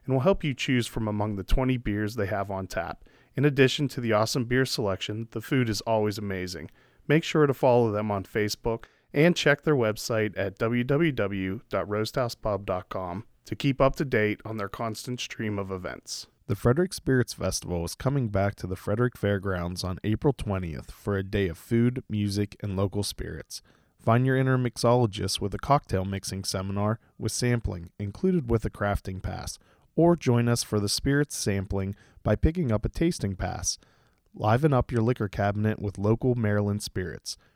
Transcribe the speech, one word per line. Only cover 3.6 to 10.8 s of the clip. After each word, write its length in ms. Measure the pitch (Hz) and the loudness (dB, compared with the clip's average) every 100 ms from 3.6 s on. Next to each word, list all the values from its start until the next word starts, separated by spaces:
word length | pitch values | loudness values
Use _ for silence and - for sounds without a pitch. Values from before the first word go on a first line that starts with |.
| 131 - 139 | 4 4 -2
to 120 | - | -2
the 120 | 113 | 2
awesome 320 | 107 110 139 117 | 2 2 0 0
beer 200 | 127 131 | 2 0
selection, 640 | - 101 92 - 107 113 | 0 -2 -2 -6 -8 -8
the 120 | 117 | -8
food 280 | - 135 117 | 0 2 2
is 120 | 98 | 0
always 360 | 113 110 107 104 | 0 2 2 -2
amazing. 540 | 101 95 92 82 - _ _ _ - | -4 -6 -6 -8 -12 _ _ _ 2
Make 160 | 156 | 2
sure 220 | - 156 143 | 4 4 4
to 80 | |
follow 380 | 127 135 120 117 | 4 4 6 4
them 180 | 104 107 | 2 -2
on 140 | 101 | -2
Facebook 640 | - 110 104 - 117 113 - _ _ | -2 0 0 -2 -4 -4 -8 _ _
and 220 | 143 170 180 | 4 4 4
check 280 | 151 143 | 2 2
their 120 | 160 139 | 2 2
website 580 | 110 104 - 110 107 95 | 2 0 -2 0 0 -2
at 200 | 98 - | -4 -2
w 280 | 113 120 | 0 0